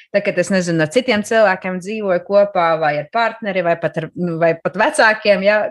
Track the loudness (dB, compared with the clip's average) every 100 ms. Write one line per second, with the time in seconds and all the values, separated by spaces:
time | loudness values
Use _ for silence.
0 | _ -2 -2 -2 0 0 0 0 2 0
1 | 0 -2 0 2 2 2 -4 -8 -8 -6
2 | -2 -2 0 2 2 2 0 2 0 -2
3 | -4 -2 -2 -4 -6 -2 0 0 -2 -6
4 | -8 -6 -4 0 0 0 -4 -2 0 2
5 | 2 2 2 2 2 0 -2